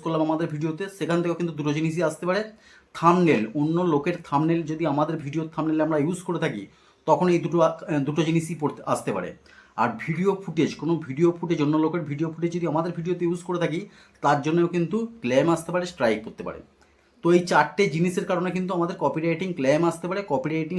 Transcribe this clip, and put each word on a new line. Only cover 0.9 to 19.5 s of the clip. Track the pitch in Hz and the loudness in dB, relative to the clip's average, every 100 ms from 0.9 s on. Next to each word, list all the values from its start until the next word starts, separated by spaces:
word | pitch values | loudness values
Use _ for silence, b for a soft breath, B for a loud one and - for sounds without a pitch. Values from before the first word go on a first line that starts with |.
| - | -6
সেখান | 156 170 | 0 0
থেকেও | 170 170 | 0 -2
কিন্তু | 170 147 | -4 -2
দুটো | 147 | -2
জিনিসই | 151 160 160 | 0 0 0
আসতে | 156 156 175 | 0 0 -2
পারে। | 190 220 - b b b | -2 -2 -12 b b b
থাম্বনেল, | - 165 180 170 120 107 | 2 6 6 6 4 2
অন্য | 147 156 165 180 | 0 0 2 2
লোকের | 147 180 170 | 2 0 -4
থাম্বনেল | - 143 156 170 156 | -2 0 2 0 -2
যদি | 156 165 | -2 0
আমাদের | 139 156 156 | 0 0 -2
ভিডিওর | 139 156 160 | -4 -6 -6
থাম্বনেলে | - 156 156 156 | -4 0 2 2
আমরা | 156 | 2
ইউজ | 151 180 | 0 -2
করে | - 165 | -4 -2
থাকি, | 160 110 95 b b b - | -2 -4 -12 b b b 2
তখন | 156 180 | 4 4
এই | 170 | 2
দুটো, | 151 170 | 2 2
আহ, | 160 160 - 151 135 | 2 2 -2 -2 0
দুটো | 147 | 0
জিনিসই | 160 165 160 160 | 2 0 -2 -4
পড়তে, | 143 120 - | -4 -4 -4
আসতে | 123 - | -2 -2
পারে। | 98 87 - _ b b - | -4 -6 -12 _ b b -2
আর | 117 107 | -2 -2
ভিডিও | - 165 196 190 | -6 -2 0 0
ফুটেজ, | - 156 131 | -4 0 0
কোনো | - 151 165 - | 0 -2 -2 -2
ভিডিও | 135 170 | 2 2
ফুটেজ, | 170 170 156 | 2 -2 0
অন্য | 147 156 | 2 2
লোকের | 156 170 147 | 2 -2 -4
ভিডিও | 143 165 | -4 -4
ফুটেজ | 160 170 175 | -4 -4 -2
যদি | 165 | -2
আমাদের | 151 175 | -2 -2
ভিডিওতে | 170 165 175 | -4 -4 -2
ইউজ | 170 175 - | -2 -2 -4
করে | 175 | -2
থাকি, | 160 165 208 b b b | -2 -4 -8 b b b
তার | 143 143 | 2 2
জন্যও | 143 170 170 | 2 2 2
কিন্তু | 175 165 214 226 - | 0 -2 -2 -4 -6
ক্লেম | 123 131 165 | 2 2 4
আসতে | 165 - | 2 0
পারে, | 180 180 | -4 -4
স্ট্রাইক | - 120 107 87 | 0 0 0 -4
করতে | - 90 | -12 -10
পারে। | 76 - _ b b b _ | -10 -16 _ b b b _
তো | 170 | 4
এই | 175 175 | 4 6
চারটে | 170 151 - 202 | 4 4 2 0
জিনিসের | 156 180 190 180 | 2 0 0 -2
কারণে | 180 185 | -2 -2
কিন্তু | 180 185 | -4 -2
আমাদের | 185 170 185 | -2 -2 0
কপিরাইটিং | 151 160 165 165 190 | -2 0 -2 -2 -4